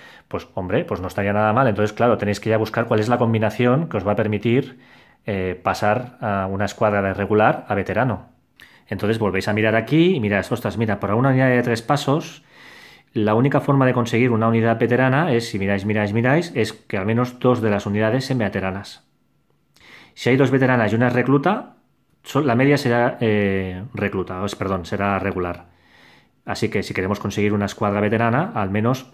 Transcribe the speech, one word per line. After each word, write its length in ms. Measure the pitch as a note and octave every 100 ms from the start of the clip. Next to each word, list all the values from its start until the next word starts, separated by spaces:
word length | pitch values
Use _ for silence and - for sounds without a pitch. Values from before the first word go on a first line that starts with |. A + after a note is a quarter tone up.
| - - _
Pues, 200 | F2 -
hombre, 300 | - F2+ A#2+
pues 160 | - F2+
no 80 | F2+
estaría 240 | - G2+
nada 200 | G#2 G#2+
mal. 160 | A2+ C3
Entonces, 240 | G#2 G#2
claro, 260 | - A#2+ G#2
tenéis 220 | G#2 G2+
que 100 | A2
ya 80 | A2
buscar 280 | A2 A#2 A#2
cuál 140 | A2
es 80 | G#2+
la 100 | B2
combinación 720 | A#2 A2 G#2+ - B2 C3+ E3+
que 80 | G#2+
os 100 | F#2+
va 60 |
a 40 | G#2
permitir, 600 | G#2 G#2 A#2 B2+ - - - - _ _ -
eh, 320 | G2 F#2 -
pasar 560 | G2 F#2 G#2+ G#2+ B2 -
a 260 | A2+ G2 F#2+
una 140 | G2
escuadra 380 | G2+ - G#2+ G#2
de 120 | G2
regular 500 | F#2+ G2 G#2+ A#2 - -
a 60 |
veterano. 540 | G2+ F#2+ G2 B2+ G2+ - _ _ _ - _ _
Entonces 300 | G2 G#2 A2
volvéis 300 | G#2 F#2+ G#2+
a 40 |
mirar 240 | G#2 A2 A2
aquí 400 | A2+ D3+ F3 E3+
y 40 |
miráis, 300 | G#2 G2+ -
"Ostras, 240 | B2 G#2+ F#2
mira, 240 | A2 G2+
por 120 | G2
una 160 | A2 C3+
unidad 180 | C3 C3
de 140 | B2
tres 200 | B2 A2+
pasos, 600 | - C#3+ - D#3 - - _ - - - - - _
la 220 | A#2 G#2+
única 260 | A2 C#3 C#3
forma 260 | C#3 C#3 B2+
de 80 |
conseguir 380 | B2 A#2 A#2 B2+
una 160 | A2 A2+
unidad 300 | A2+ A2+ A2+
veterana 540 | A#2 A#2+ C3 C3+ F3
es, 160 | A#2 A#2
si 100 | G#2
miráis, 260 | G2 G2
miráis, 280 | G#2 G#2+ G#2
miráis, 400 | A2 B2 D#3 E3+
es 180 | B2+ G#2
que 260 | - - G2+
al 80 | G2
menos 320 | A2+ B2 -
dos 240 | B2 A2+
de 80 | A2
las 160 | G2+ G#2
unidades 380 | G#2 A2 B2+
sean 140 | C3 B2+
veteranas". 680 | G2+ G2 F#2+ F#2+ - - _ _ _ _ _ _ _ _ - - -
Si 160 | - A#2+
hay 60 | C3
dos 140 | C3
veteranas 420 | C3 C3 B2 G#2
y 40 | A2+
una 120 | B2
es 40 |
recluta, 640 | B2 A#2+ C#3 F3 A3+ - - _ _ _ _
so-, 180 | - -
la 140 | D3+
media 220 | A#2 C#3 C#3+
será, 420 | B2+ A#2+ B2 -
eh, 640 | A2+ G#2 G2+ F#2+ F#2 F2+ A2
recluta, 480 | G2+ G2+ G2 F2 F#2
o 40 | G2+
es, 80 | -
perdón, 280 | G2 F#2
será 340 | E2 F#2+ G2+ F#2+
regular. 480 | G2 F#2 F2 F2 - _ _ _ - - _ _
Así 240 | - - G#2+
que 140 | G#2
si 100 | -
queremos 280 | F#2+ F#2 G2+
conseguir 340 | G2+ G#2 G#2
una 100 | G#2
escuadra 360 | G2 - G#2 G#2
veterana, 520 | G#2 A2+ A#2 B2 F#3
al 160 | A#2 G2
menos 380 | G#2+ A2+ C3 -